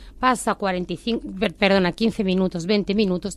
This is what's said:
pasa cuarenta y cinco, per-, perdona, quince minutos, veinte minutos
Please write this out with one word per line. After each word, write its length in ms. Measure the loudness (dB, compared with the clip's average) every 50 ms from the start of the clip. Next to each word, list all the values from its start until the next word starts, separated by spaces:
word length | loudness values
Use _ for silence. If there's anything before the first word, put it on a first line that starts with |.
| -18 -20 -8 -2
pasa 360 | 0 0 0 0 -2 -4 -2
cuarenta 400 | -2 -2 -2 -2 -4 -4 -6 -8
y 20 |
cinco, 320 | -6 -4 -4 -4 -4 -6 -8 -4 -4
per-, 140 | -4 -4 0
perdona, 380 | 2 2 4 4 4 4 2
quince 320 | 2 0 0 0 0 0 0
minutos, 400 | 0 2 2 2 0 -2 -4 -2
veinte 300 | 0 0 0 0 0 2
minutos 420 | 2 2 2 0 -2 -4 -6 -8